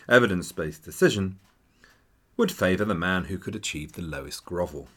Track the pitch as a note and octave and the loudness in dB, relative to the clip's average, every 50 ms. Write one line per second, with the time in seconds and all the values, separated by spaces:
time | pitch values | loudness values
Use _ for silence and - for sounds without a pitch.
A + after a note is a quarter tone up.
0 | - - A#2+ B2 A#2+ G#2 F#2+ F2 D#2+ - - - D#2+ D#2 D#2 - - F#2 - - | 2 6 6 6 8 6 2 0 -4 -4 -6 -6 -6 -6 -8 -10 -14 -12 0 2
1 | F#3 D#3 G#2+ G2+ F#2+ F#2+ F#2+ - _ _ _ _ _ _ _ _ - - _ _ | 4 4 4 2 -2 -4 -6 -10 _ _ _ _ _ _ _ _ -20 -20 _ _
2 | _ _ _ _ _ _ _ - A#3 - - - G2 F#2 F#2 F#2 G#2 G#2+ G2 E2 | _ _ _ _ _ _ _ 0 0 0 0 2 2 2 2 2 2 0 0 0
3 | F2 F#2 F#2 F2+ D2 D2+ F#2 F2+ - G#2 G#2 G#2+ - - - D2+ D2+ D#2 - - | 0 0 0 0 -2 -4 -6 -6 -6 -6 -8 -6 -6 -8 -8 -8 -10 -10 -10 -10
4 | F2 D#2+ C#2+ C#2+ C#2 C2+ - - - - F2+ F2 F2 D2 C#2+ C#2+ C#2 - - | -8 -8 -8 -8 -10 -10 -12 -14 -10 -6 -4 -4 -4 -4 -6 -10 -14 -16 -20